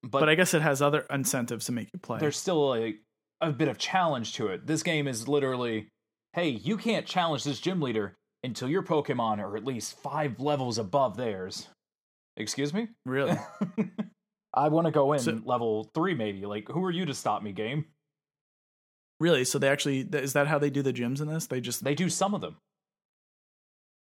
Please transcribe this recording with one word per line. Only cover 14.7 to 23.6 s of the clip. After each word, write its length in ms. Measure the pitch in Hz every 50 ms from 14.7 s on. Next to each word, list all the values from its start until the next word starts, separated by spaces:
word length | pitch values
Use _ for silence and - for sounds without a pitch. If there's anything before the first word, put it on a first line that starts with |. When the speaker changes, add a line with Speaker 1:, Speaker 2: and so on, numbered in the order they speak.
| 151 165 165 165
Speaker 1:
go 220 | 143 151 139 139 151
in 60 | 143
Speaker 2:
So 220 | 123 117 117 113 110
Speaker 1:
level 440 | 117 123 123 117 113 110 107 113 - _
three, 200 | 160 165 190 180
maybe. 300 | 131 113 107 101 98 95
Like, 220 | 101 104 107 104 -
who 160 | 117 160 185
are 80 | 185
you 140 | 175 170 190
to 80 | 156 135
stop 280 | - - 117 107 104
me, 120 | 95 104 98
game? 320 | 92 107 110 131 156 151 - _ _ _ _ _ _ _ _ _ _ _ _ _ _ _ _ _ _ _ _ _ _ _ _ _ _
Speaker 2:
Really? 240 | 151 170 170 135 127
So 120 | 127 - 143
they 120 | 139 135
actually, 340 | 139 143 - 147 139 131 131
th-, 200 | - - 147 131
is 100 | 139 131
that 140 | 147 143 143
how 120 | 160 147
they 100 | 143 147
do 120 | 139 139
the 100 | 139 135
gyms 300 | 127 123 120 120 135 139
in 80 | 151 151
this? 180 | 156 165 160 -
They 140 | 131 131
just 200 | 123 123 120 -
Speaker 1:
They 140 | - 135 147
do 140 | 143 185 175
some 240 | - - 190 202 208
of 80 | 190
them. 160 | - 80 76 _ _ _ _ _ _ _ _ _ _ _ _ _ _ _ _ _ _ _ _ _